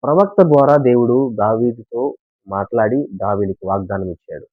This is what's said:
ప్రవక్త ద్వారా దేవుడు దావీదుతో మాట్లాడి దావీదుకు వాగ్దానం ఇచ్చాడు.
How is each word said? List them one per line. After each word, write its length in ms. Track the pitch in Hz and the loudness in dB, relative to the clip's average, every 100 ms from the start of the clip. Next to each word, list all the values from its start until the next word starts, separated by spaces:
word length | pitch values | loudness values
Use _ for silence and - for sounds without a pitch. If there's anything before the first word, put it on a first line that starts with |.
ప్రవక్త 380 | 131 156 196 - | 0 0 2 2
ద్వారా 340 | 175 147 139 147 | 4 6 6 4
దేవుడు 400 | 127 123 120 123 135 | 4 2 2 0 0
దావీదుతో 680 | 107 107 113 120 117 110 117 135 - _ _ 98 | -2 -2 0 -2 -4 -10 -6 -6 -8 _ _ -10
మాట్లాడి 520 | 98 98 117 110 131 143 | -6 -4 0 0 0 -4
దావీదుకు 500 | 95 98 101 101 95 95 | -8 -4 -2 -4 -6 -6
వాగ్దానం 440 | 98 95 98 95 | -6 -4 -6 -8
ఇచ్చాడు. 360 | 85 _ 80 - | -10 _ -18 -18